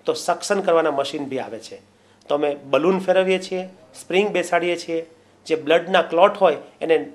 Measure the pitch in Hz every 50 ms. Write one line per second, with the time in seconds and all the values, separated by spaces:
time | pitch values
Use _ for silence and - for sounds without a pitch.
0 | - - 143 - - - 175 175 - - 202 196 185 180 170 165 156 156 143 139
1 | 135 - - 151 143 131 135 131 113 104 110 110 - - 98 95 - _ _ _
2 | _ _ _ _ _ - 147 147 151 147 143 143 - 135 139 135 151 180 190 185
3 | 190 190 185 185 185 185 190 180 185 - 185 185 185 185 - - - - - -
4 | - - 165 185 208 208 - 180 170 175 - 170 175 180 175 170 175 - 165 165
5 | 160 - - _ _ _ _ _ - - 160 156 147 143 160 175 175 180 190 180
6 | 160 - 165 165 180 208 202 - 190 175 147 - - - - - - 160 160 151
7 | 151 147 -